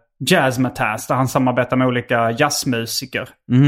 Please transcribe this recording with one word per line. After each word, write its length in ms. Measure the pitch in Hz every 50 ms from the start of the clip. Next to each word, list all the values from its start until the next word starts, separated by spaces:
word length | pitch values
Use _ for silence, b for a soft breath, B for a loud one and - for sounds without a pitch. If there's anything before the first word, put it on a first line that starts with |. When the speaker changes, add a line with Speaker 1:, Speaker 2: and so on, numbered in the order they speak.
| _ _ _ - 143 127
Speaker 1:
Jazzmatazz, 760 | 185 175 143 131 123 123 131 123 - - 131 110 107 110 - -
där 80 | 147
han 120 | 123 135 123
samarbetade 480 | - 143 131 127 120 127 123 - 139
med 120 | 127 131 127
olika 440 | 123 123 117 - 127 117 117 113
jazzmusiker. 1000 | 117 117 147 147 139 - - 143 123 117 113 113 - - 135 127 - 113 107 - - _ _ -
Speaker 2:
Mm, 120 | 120 127 139